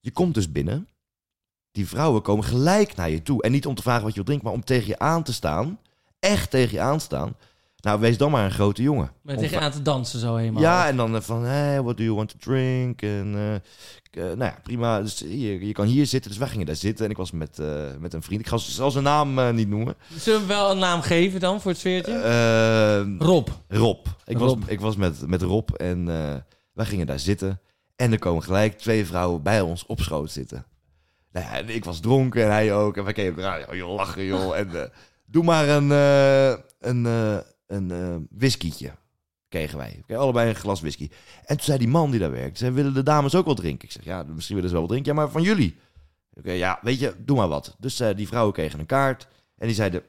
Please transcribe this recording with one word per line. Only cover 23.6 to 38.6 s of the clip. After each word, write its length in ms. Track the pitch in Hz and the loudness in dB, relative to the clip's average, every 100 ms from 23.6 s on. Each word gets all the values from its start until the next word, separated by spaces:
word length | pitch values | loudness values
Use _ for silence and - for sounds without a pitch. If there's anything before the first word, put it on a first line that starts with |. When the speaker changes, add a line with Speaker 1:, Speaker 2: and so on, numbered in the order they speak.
| - | -4
Speaker 1:
Rob. 380 | 104 113 95 - - | 2 2 2 -6 -12
Ik 120 | - 117 | -6 0
Speaker 2:
Rob. 200 | 120 123 | 2 2
Speaker 1:
was, 80 | 98 | -2
ik 100 | 104 | -2
was 160 | 107 101 | -2 0
met, 300 | 92 69 69 | 0 0 -2
met 160 | 87 | 0
Rob 280 | 90 101 - | 2 0 -2
en, 380 | - 87 90 85 | -4 -4 -2 -2
eh, 260 | 82 76 69 - _ _ | -4 -4 -6 -12 _ _
wij 140 | - 110 | -6 -4
gingen 200 | 98 78 | -2 -4
daar 120 | 69 | -4
zitten. 420 | 76 101 95 95 _ _ _ _ | -2 0 -2 -4 _ _ _ _
En 160 | 123 | 0
er 60 | 110 | 2
komen 240 | 90 85 | 2 0
gelijk 360 | 80 95 107 107 | 0 2 2 0
twee 280 | 113 110 95 | 0 0 0
vrouwen 360 | 90 90 85 | 0 0 0
bij 180 | 76 107 | 2 2
ons 260 | 87 87 - | 0 -4 -8
op 140 | 113 | -4
schoot 300 | - 78 78 | -4 -4 -6
zitten. 340 | 73 64 69 - _ _ _ _ _ _ | -10 -12 -12 -16 _ _ _ _ _ _
Nou 140 | 90 67 | -10 -8
ja, 60 | |
en 160 | 60 104 | -8 -6
ik 160 | 113 | -6
was 160 | 87 85 | -6 -4
dronken 420 | 92 135 131 117 | 2 4 4 2
en 60 | 110 | 4
hij 240 | 104 110 | 4 4
ook. 220 | 101 104 101 | 2 0 0
En 80 | |
wij 80 | 98 | -6
keken 300 | 107 98 82 | -2 -2 -2
elkaar 200 | 95 85 | -6 -6
aan. 60 | 65 | -8
"Oh, 40 | 87 | -10
joh, 180 | 87 | -6
lachen, 300 | 98 95 92 | -4 -4 -4
joh." 320 | 95 95 95 85 | -2 -2 0 -2
En, 260 | 101 85 | -4 -6
eh, 60 | 67 - - _ _ | -8 -12 -20 _ _
"Doe 180 | 151 | 2
maar 240 | 170 160 147 | 4 4 6
een, 240 | 147 143 | 4 6
eh, 560 | 143 143 139 139 135 135 120 - _ | 6 6 6 6 6 6 2 -6 _
een, 260 | - 123 117 | -2 0 2
eh, 300 | 117 110 104 - _ _ | 2 0 -2 -6 _ _
een, 240 | 98 92 | -6 -4
eh, 240 | 87 90 85 76 - | -4 -6 -6 -10 0
whiskietje." 520 | 131 117 | 0 0